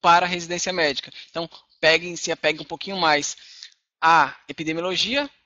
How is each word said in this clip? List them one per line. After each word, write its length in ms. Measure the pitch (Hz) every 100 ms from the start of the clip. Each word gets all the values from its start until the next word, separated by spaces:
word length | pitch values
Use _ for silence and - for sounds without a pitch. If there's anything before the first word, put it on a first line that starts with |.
para 240 | 175 170 180
a 40 |
residência 440 | 180 165 175 190
médica. 360 | 180 156 131 - - -
Então, 200 | - 165 - _ _
peguem, 380 | 156 160 175 170
se 160 | -
apeguem 300 | 160 156 156
um 40 | 156
pouquinho 300 | 165 - 196
mais 400 | 165 147 147 - - - - _ _ _
à 340 | 165 165 143 - _
epidemiologia 800 | 143 147 160 180 175 185 269 285 _